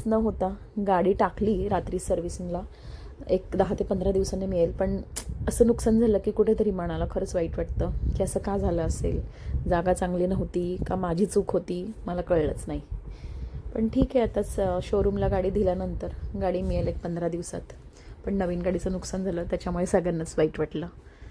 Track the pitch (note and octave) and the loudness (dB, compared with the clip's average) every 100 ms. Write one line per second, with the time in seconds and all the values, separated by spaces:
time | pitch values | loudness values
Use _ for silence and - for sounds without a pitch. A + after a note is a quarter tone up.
0 | A3 A3 A3 - F#3+ G3 - G#3+ G3+ F#3 | 2 2 2 0 -2 -4 -8 -4 2 4
1 | F3 G3+ F#3+ - G#3+ G3+ G3+ F3+ - F3+ | 4 4 2 2 0 2 0 0 -2 -4
2 | - F3+ E3+ - F3+ F3 G#3 - - - | -2 -2 -2 -6 -6 -6 -8 -14 -16 -14
3 | - - - F#3 - F#3+ F#3 G3+ G3 G3 | -14 -8 0 0 0 0 2 0 0 0
4 | F#3+ F#3+ F#3+ F#3 F#3+ F3+ E3+ - F#3+ G3 | 2 2 0 -2 0 2 2 2 0 -2
5 | - - - - - - A#3 A3+ A#3 A3 | -4 -8 -6 -4 0 4 6 6 4 4
6 | A#3 G3 G#3+ G#3+ G#3+ A3 G#3 F#3 E3+ D#3+ | 6 4 2 2 4 4 2 0 -2 -2
7 | E3+ F#3+ F#3+ F3 E3 - E3+ - E3+ - | -2 -2 -2 -2 -2 -2 -2 0 0 0
8 | - - F#3+ G3 G3+ G3 F#3+ E3+ D#3+ - | 0 0 0 0 -2 0 2 2 0 0
9 | F3 D#3+ - - - - - F3 F3+ F3+ | -2 -2 -4 -8 -4 -2 2 2 4 2
10 | F3+ F3+ F3+ F#3+ E3+ F3+ F3 F#3 - F#3 | 2 2 2 0 0 0 -2 -2 -2 -2
11 | F3+ E3+ G3+ G#3 - F3+ F3+ F3+ G3 A3 | 0 2 2 2 2 0 -2 -6 -6 -8
12 | - F3 F3 E3+ D3 - - D3 - - | -6 -4 0 2 2 -2 -6 -8 -6 -10
13 | - - - - - - - - A3 C4 | -10 -12 -12 -10 -10 -10 -6 -2 0 4
14 | C4 B3+ G#3+ G#3 G#3 - F#3+ F3+ - G#3 | 4 4 2 0 -2 0 0 0 0 2
15 | G3 G3 F#3+ G3 F#3 G3+ F#3+ F3+ F#3 E3+ | 2 2 2 2 2 2 2 2 -2 -4
16 | F3+ - - G3 F#3+ F3+ F#3 F3 E3+ E3 | -6 -8 -6 -2 0 0 0 0 0 -2
17 | F3 E3+ E3+ E3+ F3 F3 - - - - | -4 -2 -2 -2 -6 -8 -10 -16 -20 -20
18 | - - - G3 F3+ F3 F3+ F3+ F#3 F#3 | -18 -10 -2 0 0 0 0 0 0 -4
19 | - F#3+ F#3+ E3+ F3+ F3 F3+ F3 F#3 F#3+ | -4 -4 -2 -2 -2 -2 -2 -2 2 2
20 | F3 E3+ E3 - D#3 - D3+ D3+ F3 - | 4 0 -2 2 2 2 -4 -4 -8 -12
21 | - - - | -20 -20 -18